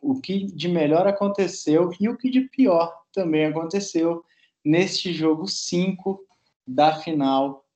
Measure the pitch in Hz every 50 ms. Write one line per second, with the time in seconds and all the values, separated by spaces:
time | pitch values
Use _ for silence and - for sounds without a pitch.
0 | 139 135 127 131 - - 190 196 196 196 175 147 156 175 175 165 151 147 156 170
1 | 190 196 196 - 202 202 202 - 190 170 - - - 156 151 160 180 175 180 -
2 | 202 226 - - - 254 254 262 262 - - - 262 202 175 165 170 170 - -
3 | _ _ - 196 185 165 156 156 156 156 147 165 165 165 180 202 196 - - 165
4 | 165 165 165 170 - _ _ _ _ _ _ _ - 151 156 175 190 185 - -
5 | - 185 170 156 160 160 156 160 180 196 - - - - 175 175 185 190 185 180
6 | - 196 190 196 - _ _ _ _ _ _ _ - - 127 139 147 156 156 156
7 | - 170 160 147 139 135 135 135 139 139 139 - _ _ _